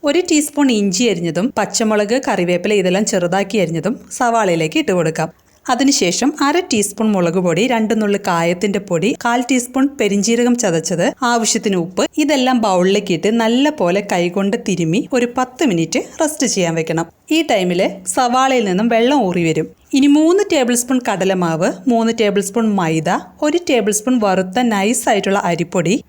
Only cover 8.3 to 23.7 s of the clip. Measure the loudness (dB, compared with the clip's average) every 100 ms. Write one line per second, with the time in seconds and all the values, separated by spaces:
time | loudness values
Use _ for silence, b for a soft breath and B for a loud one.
8.3 | 0 0 0 -2 -2 -2 -2 0 -2 -2
9.3 | -2 0 0 0 0 -2 0 0 0 0
10.3 | 0 2 2 0 0 -2 -2 -2 0 -2
11.3 | 0 0 -2 0 -2 -2 -2 -2 0 0
12.3 | 2 2 2 2 2 2 0 0 -2 0
13.3 | 0 2 2 0 0 0 0 0 -2 0
14.3 | 0 -2 -2 -4 -2 0 -2 0 -2 -2
15.3 | -2 -6 -2 0 0 -2 -4 -6 -4 -4
16.3 | -2 -4 -2 -2 -2 -2 -4 -4 _ -2
17.3 | -2 2 0 0 0 -2 -4 -6 -2 0
18.3 | 2 2 2 0 0 2 2 2 2 0
19.3 | 0 0 0 -4 -10 _ 2 4 4 4
20.3 | 2 2 0 0 -2 0 -2 -2 -2 0
21.3 | 0 0 0 -2 -2 0 0 0 0 0
22.3 | 0 -2 -2 0 0 0 0 0 -2 -4
23.3 | -4 -2 -2 0